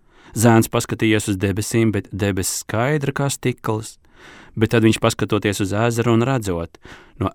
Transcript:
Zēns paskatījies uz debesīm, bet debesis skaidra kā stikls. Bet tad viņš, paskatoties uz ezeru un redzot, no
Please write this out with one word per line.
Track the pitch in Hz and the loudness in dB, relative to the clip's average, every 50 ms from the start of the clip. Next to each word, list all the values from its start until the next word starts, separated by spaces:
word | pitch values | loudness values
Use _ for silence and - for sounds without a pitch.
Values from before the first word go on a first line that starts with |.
| _ _ _ - - - - | _ _ _ -20 -20 -8 -2
Zēns | 110 107 120 117 113 113 - | 2 4 6 6 6 4 4
paskatījies | - 117 - - 113 - 120 110 107 107 - 107 | 0 -4 -2 -2 -4 -2 0 2 2 2 0 -2
uz | 101 95 | -2 0
debesīm, | 101 98 92 98 104 - - 117 113 110 101 | 0 -2 -2 -2 -4 -2 0 2 2 2 0
bet | 101 - - | -2 -4 -6
debesis | - 95 104 101 98 95 90 - - - | -6 -2 -2 0 0 -2 -2 -4 -6 -8
skaidra | - - - 107 120 139 151 151 135 - - | -8 -4 -2 -2 0 0 0 -2 -2 -4 -2
kā | - 139 135 - | -2 -2 -2 -4
stikls. | - - 127 120 - - 113 110 110 110 - - _ _ _ _ - - - - - - - - | -2 -4 -4 -4 -4 -4 -4 -4 -4 -6 -10 -16 _ _ _ _ -20 -20 -20 -20 -20 -20 -12 -2
Bet | 110 117 - 120 | -2 0 2 2
tad | 117 110 | 4 4
viņš, | 110 107 - | 4 2 4
paskatoties | - 113 - - 107 101 110 101 - 104 98 - 104 | 0 0 0 0 -4 -2 -2 0 0 -2 -2 -2 -4
uz | 92 101 | -2 -2
ezeru | 104 117 120 113 117 113 117 113 | 0 0 0 0 0 2 2 2
un | 113 120 | 2 2
redzot, | 135 135 127 104 98 87 82 85 - _ - - - - - - - _ | 2 -2 -2 -2 -4 -4 -4 -6 -8 _ -20 -20 -20 -20 -20 -20 -20 _
no | - 98 92 | -6 -6 -6